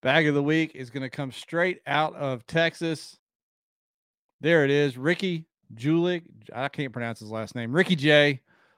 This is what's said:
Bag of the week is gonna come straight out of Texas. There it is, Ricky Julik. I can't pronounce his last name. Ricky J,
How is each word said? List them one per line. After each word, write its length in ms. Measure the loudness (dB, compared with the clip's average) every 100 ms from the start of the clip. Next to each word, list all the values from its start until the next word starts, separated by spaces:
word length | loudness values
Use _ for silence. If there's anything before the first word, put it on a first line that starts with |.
Bag 260 | 4 4 4
of 80 | 2
the 60 |
week 340 | 2 0 0 -6
is 120 | -12
gonna 220 | -10 -12
come 220 | -8 -10
straight 480 | -10 -8 -2 -2 -2
out 300 | -2 0 0
of 320 | -2 -6 -6 -4
Texas. 680 | 0 0 -2 -6 -6 -8 -20 _ _ _ _ _ _ _ _ _ _ _ _
There 240 | 2 4
it 60 | 4
is, 260 | 2 2 -2
Ricky 500 | -2 -2 -2 -4 -8 _ _
Julik. 480 | -8 0 2 2 -2 -6 -20 -16
I 140 | -8 -8
can't 240 | -6 -8
pronounce 260 | -6 -6 -8
his 140 | -10
last 240 | -10 -8 -8
name. 160 | -2
Ricky 240 | 0 2 2
J, 440 | 6 6 6 2 _ _ _